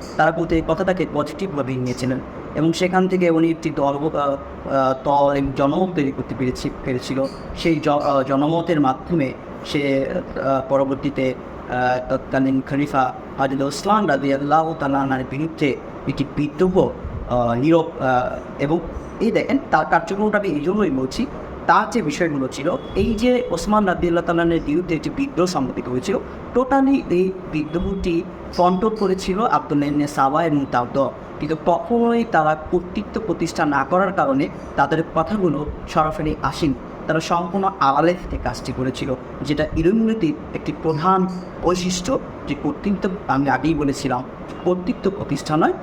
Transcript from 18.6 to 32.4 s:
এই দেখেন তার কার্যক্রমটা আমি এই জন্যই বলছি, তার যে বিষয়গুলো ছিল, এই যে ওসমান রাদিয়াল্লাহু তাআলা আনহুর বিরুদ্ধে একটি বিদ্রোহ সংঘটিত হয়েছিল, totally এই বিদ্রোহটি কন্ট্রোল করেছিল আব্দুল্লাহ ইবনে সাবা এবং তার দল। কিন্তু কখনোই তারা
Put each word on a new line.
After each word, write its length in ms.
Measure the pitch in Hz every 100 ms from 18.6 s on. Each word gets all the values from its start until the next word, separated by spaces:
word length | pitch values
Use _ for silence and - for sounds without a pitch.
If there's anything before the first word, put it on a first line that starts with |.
| 143 170 - - - -
এই 100 | 226
দেখেন 280 | 170 - 269 -
তার 140 | 160 -
কার্যক্রমটা 480 | 170 165 196 214 202
আমি 100 | 196
এই 120 | 147
জন্যই 300 | 165 208 180
বলছি, 360 | 131 131 - - - - - -
তার 240 | 185 214
যে 120 | 233
বিষয়গুলো 460 | 151 147 170 143 131
ছিল, 280 | - 147 - -
এই 200 | 190 226
যে 340 | 208 247 247 -
ওসমান 340 | 170 - 214
রাদিয়াল্লাহু 420 | 196 175 175 170 170
তাআলা 160 | 170
আনহুর 180 | 170 165 143
বিরুদ্ধে 280 | 160 180
একটি 160 | 156 156
বিদ্রোহ 360 | - 139 151 180
সংঘটিত 420 | 156 127 - 120
হয়েছিল, 300 | 127 156 220 - - -
totally 460 | 240 254 277 269 277 -
এই 220 | 180 185 185 -
বিদ্রোহটি 680 | 156 147 165 190 196 180 170 185 - - -
কন্ট্রোল 400 | 175 180 220 214
করেছিল 480 | 190 185 - 190
আব্দুল্লাহ 440 | 240 151 147 147 143
ইবনে 200 | 147 143
সাবা 360 | - 135 156
এবং 220 | 170 147 131
তার 140 | 123 120
দল। 140 | 139 123 - - -
কিন্তু 160 | 151 156 175
কখনোই 580 | 170 - 233 233 233
তারা 300 | 233 165